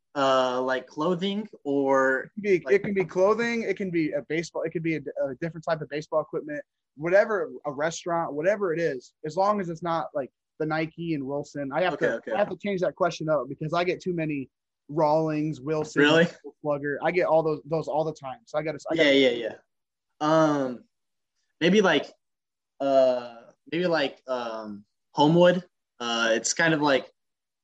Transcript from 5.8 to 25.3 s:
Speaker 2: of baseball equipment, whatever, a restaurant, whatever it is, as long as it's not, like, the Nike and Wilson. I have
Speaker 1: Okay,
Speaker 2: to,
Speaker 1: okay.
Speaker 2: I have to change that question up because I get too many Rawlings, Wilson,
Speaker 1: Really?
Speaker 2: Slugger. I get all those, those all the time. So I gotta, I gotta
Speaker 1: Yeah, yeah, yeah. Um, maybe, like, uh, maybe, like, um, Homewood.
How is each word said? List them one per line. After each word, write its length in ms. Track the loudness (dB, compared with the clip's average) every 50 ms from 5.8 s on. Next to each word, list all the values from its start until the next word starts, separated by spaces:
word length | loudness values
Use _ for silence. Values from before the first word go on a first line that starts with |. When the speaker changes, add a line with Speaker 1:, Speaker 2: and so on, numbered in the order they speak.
| -6
Speaker 2:
of 60 | -8
baseball 320 | -8 -10 -8 -4 -2 -4
equipment, 420 | -2 -2 -6 -8 -8 -8 -10 -12 -12 _ _ _ _ _ _
whatever, 540 | -8 -2 4 4 4 4 4 0 -2 -4 -6 -8 -10 -10
a 40 | -8
restaurant, 640 | -6 -4 -4 -4 -4 -6 -6 -4 -2 -2 -2 -4 -4
whatever 400 | -2 0 0 0 0 0 -2 -2
it 80 | 0
is, 320 | -2 -2 -2 -4 -10 -16 _ _ -12
as 120 | -8 -2
long 240 | 0 0 2 0 0
as 80 | -2 -6
it's 140 | -8 -6 -4
not, 240 | -4 -2 -2 -4 -4 -6
like, 160 | -6 -6 -6 _ _ _ _ _ -6
the 80 | -4
Nike 480 | -2 -2 -2 -4 -4 -6 -8 -6 -4 -4
and 100 | -4 -4
Wilson. 460 | -4 -6 -6 -8 -8 -10 -10 -8 -4 -2
I 100 | -2 0
have 120 | 0 0
Speaker 1:
Okay, 120 | 0 0
Speaker 2:
to, 80 | -2 -2
Speaker 1:
okay. 180 | -4 -4 -4 -2
Speaker 2:
I 60 | -2
have 120 | -2 -2
to 60 | -4
change 240 | -6 -4 -4 -2 -2
that 160 | -2 -2 -2
question 320 | 0 -2 -2 -2 -4 -2 -2
up 200 | 0 0 -2 -4
because 240 | -8 -10 -6 -4 -2
I 120 | -2 0
get 180 | -2 -2 -4 -4
too 120 | -6 -4
many 340 | -4 -4 -4 -4 -6 -8 -10 _ _ _ _ _ _ _ -6
Rawlings, 720 | -2 0 2 4 4 2 2 0 -2 -2 -2 -4 -6 -6
Wilson, 420 | -6 -4 -4 -4 -4 -2 2 2 4
Speaker 1:
Really? 260 | 6 6 6 4 4 0 -6 -18 -20 -18 _
Speaker 2:
Slugger. 380 | -6 -4 -4 -4 -4 -4 -4 -2 -2
I 100 | 0 0
get 140 | 2 2
all 160 | 4 4 2 2
those, 180 | 2 -2 -4 -4
those 220 | -4 -4 -4 -4
all 180 | -2 -2 -2 -2
the 80 | -2 -6
time. 280 | -8 -12 -14 -14 -16 _
So 120 | -8 -6 -6
I 40 | -4
gotta, 160 | -4 -6 -8 -8 -4
I 60 | 0
gotta 180 | 2 2 4 4
Speaker 1:
Yeah, 160 | 6 4 4
yeah, 180 | 2 0 -4 -8
yeah. 60 | -10 -10 _ _ _ _ _ _ _ _ _ _ _ _
Um, 640 | 0 2 4 4 4 4 2 2 0 -2 -4 -8 -12 _ _ _ _ _ _ _ _ _ _ _ _ _ _ _
maybe, 200 | 2 4 4 6
like, 260 | 4 4 4 2 0 -4 -10 _ _ _ _ _ _ _ _ _ _ _ _ -4
uh, 560 | -2 2 4 6 6 4 4 0 -4 -8 -14 -18 -20 -20 _ _ _ -6
maybe, 160 | -2 0 2
like, 320 | 2 2 2 0 0 -4 -8 _
um, 580 | -6 -4 -4 -4 -4 -6 -8 -8 -10 -12 -12 -16 _ _ _ _ _ 0
Homewood. 520 | 2 4 6